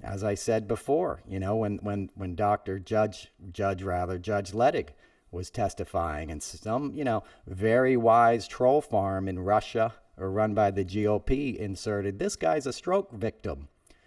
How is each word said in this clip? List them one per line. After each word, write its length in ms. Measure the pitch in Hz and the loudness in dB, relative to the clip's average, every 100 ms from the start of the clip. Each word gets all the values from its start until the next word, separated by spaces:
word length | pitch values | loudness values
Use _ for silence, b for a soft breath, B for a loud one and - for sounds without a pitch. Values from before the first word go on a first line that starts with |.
As 200 | - 98 | -10 -4
I 120 | 104 | -2
said 340 | 101 - 110 104 | -2 0 0 0
before, 540 | 113 - 151 180 - - | -4 0 0 0 -4 -8
you 140 | 95 | -6
know, 160 | 95 110 | -2 0
when, 220 | 107 101 | 0 -2
when, 320 | 104 101 95 | -4 -4 -6
when 200 | - 92 | -8 -8
Doctor 440 | 85 101 104 - 95 | -2 2 2 -2 -8
Judge, 540 | 92 110 107 - - _ 92 | -2 0 0 -2 -16 _ -12
Judge 320 | 87 98 92 | -4 -2 -2
rather, 360 | 92 90 90 92 | -2 -2 -2 -4
Judge 340 | 90 104 95 | -4 -4 -2
Ledig 380 | 104 131 151 - - b b _ | 2 2 2 -4 -12 b b _
was 180 | 87 90 | -12 -8
testifying 840 | - 101 - 92 90 85 76 78 | -4 -4 -4 -6 -4 -2 -4 -8
and 120 | 76 | -8
some, 500 | - - 107 120 143 | -10 -10 -4 -4 -4
you 120 | 147 | -4
know, 200 | 135 107 B B - | -2 -2 B B -14
very 500 | 92 110 120 131 127 | -2 2 4 6 6
wise 500 | 113 117 117 117 - | 6 8 8 4 0
troll 360 | - 127 147 | 2 4 4
farm 440 | - 107 98 95 95 | 2 0 0 0 -2
in 120 | 92 | -4
Russia 560 | 92 104 - 117 110 - _ - | 2 2 2 0 0 -2 _ -10
or 120 | 95 | -4
run 220 | 98 110 | 0 2
by 180 | 104 101 | 2 2
the 140 | 95 | 2
G 220 | 90 101 104 | -2 0 2
O 120 | 104 | 2
P 400 | - 135 143 - | 2 0 0 -4
inserted, 600 | 104 92 110 101 98 98 | -6 -6 -4 -2 -2 -4
"This 180 | 196 - | -4 -2
guy's 300 | 160 156 135 | 0 0 0
a 80 | |
stroke 360 | - - 190 196 | -6 0 0 0
victim," 580 | 110 110 - 101 71 73 _ _ b | -4 -6 -4 -6 -8 -10 _ _ b